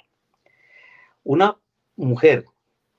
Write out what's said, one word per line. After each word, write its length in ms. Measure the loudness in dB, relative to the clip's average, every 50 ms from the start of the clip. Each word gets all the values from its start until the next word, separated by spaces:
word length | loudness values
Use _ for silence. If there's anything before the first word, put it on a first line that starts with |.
| _ _ _ _ _ _ _ _ _ _ _ _ _ _ _ _ _ -20 _ _ _ _ _ _ -8
Una 340 | -4 0 0 0 0 -2 _ _ _ _ _ _ _ _
mujer 480 | -8 -6 -6 -4 2 2 2 2 2 -4 _ _ _ _ _ _ _ _ _ _